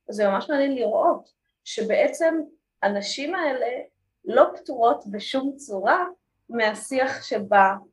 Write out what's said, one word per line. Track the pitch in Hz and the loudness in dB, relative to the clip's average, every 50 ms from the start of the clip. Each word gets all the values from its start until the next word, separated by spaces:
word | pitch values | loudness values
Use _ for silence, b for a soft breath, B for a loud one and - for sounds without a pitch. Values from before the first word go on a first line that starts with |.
| _ - | _ -10
זה | 208 208 208 202 | -2 0 0 2
ממש | 196 - - - | 2 0 -2 0
מעניין | 302 277 277 277 269 | 0 0 2 0 0
לראות, | 254 226 208 - 202 - 339 302 - - _ _ _ _ _ _ _ _ | -2 -2 0 2 2 2 2 2 0 -4 _ _ _ _ _ _ _ _
שבעצם | - - - 202 220 214 - - 277 - - 330 330 320 320 294 - - _ _ _ _ _ | -10 -6 -4 -2 0 2 2 2 2 2 0 0 0 2 0 -4 -8 -12 _ _ _ _ _
הנשים | - 196 202 202 202 - - - 277 294 359 | -2 -2 0 -2 -4 -6 -6 -6 -6 -6 -4
האלה | 370 330 294 254 254 233 233 247 - - - _ _ _ _ _ _ - | -2 -2 -2 -2 -2 -4 -4 -4 -6 -10 -14 _ _ _ _ _ _ -8
לא | - 220 254 311 - - | 0 4 4 4 4 2
פטורות | - - - 277 240 226 233 - - - 202 | -4 -12 -10 -2 2 2 2 2 0 -4 -8
בשום | 196 208 - - - 269 262 277 277 | -10 -10 -8 -6 -4 -4 -4 -4 -6
צורה | - - - 208 190 180 226 302 359 359 359 359 - _ _ _ _ _ - | -10 -10 -8 -6 -2 0 2 2 2 0 -4 -8 -12 _ _ _ _ _ -8
מהשיח | 226 233 220 214 214 214 - - 269 262 254 262 269 - - | -4 -2 0 0 -2 -4 -6 -4 -2 0 0 0 -2 -6 -6
שבא | - 240 208 202 - 214 202 190 190 196 196 - - | -4 -4 -4 0 4 6 6 6 6 4 0 -6 -14